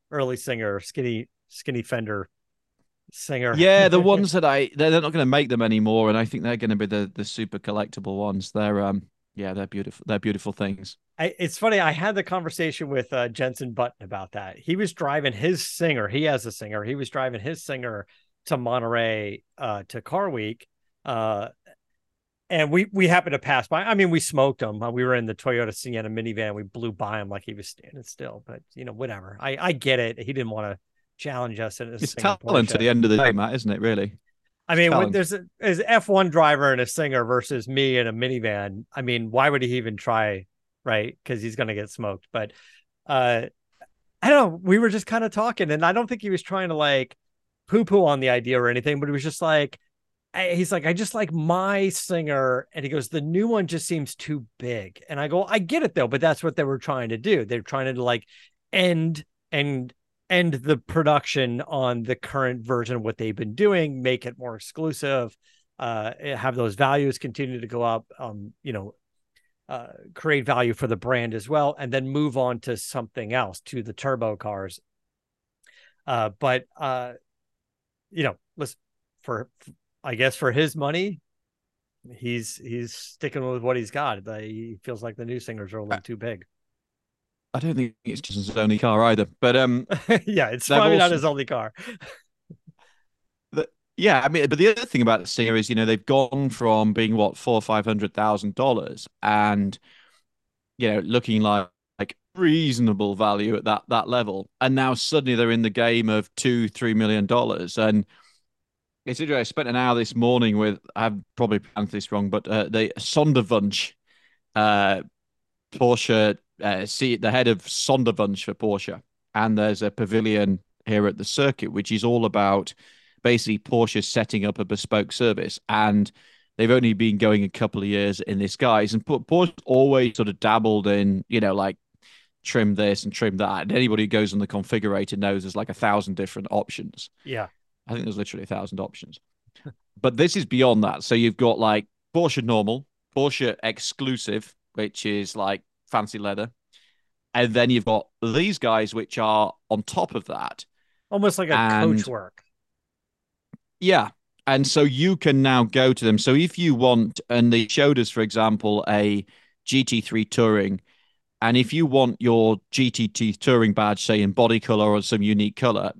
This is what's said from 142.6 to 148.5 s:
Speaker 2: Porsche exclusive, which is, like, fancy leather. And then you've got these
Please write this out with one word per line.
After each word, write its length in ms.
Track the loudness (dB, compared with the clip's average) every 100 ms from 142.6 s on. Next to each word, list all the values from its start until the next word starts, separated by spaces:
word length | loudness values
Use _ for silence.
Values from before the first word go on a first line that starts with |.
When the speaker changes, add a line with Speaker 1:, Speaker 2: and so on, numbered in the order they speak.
| 0 -2 -8 _ _ 0
Speaker 2:
Porsche 400 | 0 0 -2 -2
exclusive, 920 | -4 -6 -8 -6 -4 -4 -4 -6 -8 _ _
which 300 | -8 -8 -6
is, 300 | -4 -4 -4
like, 280 | -4 -4 -4 _ _ _
fancy 280 | -4 -4 -6
leather. 340 | -6 -6 -8 _ _ _ _ _ _ _ _
And 180 | 0 2
then 180 | 4 4
you've 140 | 4 2
got 200 | 0 -2 -6
these 360 | -2 0 0